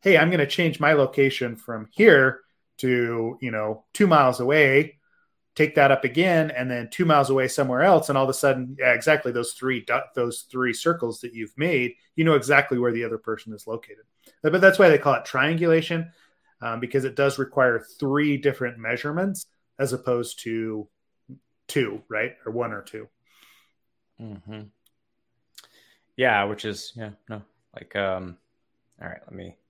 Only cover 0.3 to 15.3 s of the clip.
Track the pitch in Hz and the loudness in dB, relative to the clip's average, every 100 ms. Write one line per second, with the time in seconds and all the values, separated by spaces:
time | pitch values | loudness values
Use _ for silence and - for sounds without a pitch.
0.3 | 175 139 - 170 - 147 156 135 139 139 | 2 0 0 -2 0 2 4 2 2 0
1.3 | 127 123 113 - 113 107 - 220 151 131 | 0 -8 -8 -12 -14 -14 4 8 8 6
2.3 | 123 _ _ _ _ 127 123 120 117 113 | 0 _ _ _ _ -2 0 -2 -4 -6
3.3 | - 127 110 107 110 _ - 208 156 131 | -6 -8 -6 -6 -8 _ 0 4 6 4
4.3 | 123 123 151 139 135 156 _ _ _ _ | 2 0 4 6 4 2 _ _ _ _
5.3 | _ _ - 151 - 139 135 135 123 185 | _ _ -2 0 4 4 4 0 0 2
6.3 | 170 156 123 127 123 117 - 175 151 131 | 2 0 -4 -6 -6 -8 -4 2 4 4
7.3 | 135 131 - 135 127 175 202 - 139 135 | 0 0 -2 -2 2 4 4 2 -2 0
8.3 | 131 143 131 127 139 127 120 135 151 127 | 0 0 0 -4 -4 0 0 2 0 0
9.3 | 120 120 - 131 127 110 123 139 - 120 | -6 -6 -6 -6 -6 -4 -6 -4 -4 -4
10.3 | 120 - 127 127 113 165 165 120 117 120 | -6 -12 -4 -4 -2 -2 -2 -4 -8 -14
11.3 | 117 107 - 160 151 123 - _ - 160 | -12 -14 -6 -2 -2 -2 -8 _ -2 2
12.3 | 151 120 143 139 123 120 113 117 110 - | 2 4 2 2 -2 -2 -2 -6 -8 -8
13.3 | 110 - 104 - 113 - - _ _ _ | -10 -12 -18 -12 -14 -14 -20 _ _ _
14.3 | _ 151 180 190 190 190 147 143 123 - | _ -2 6 4 8 6 6 4 0 -2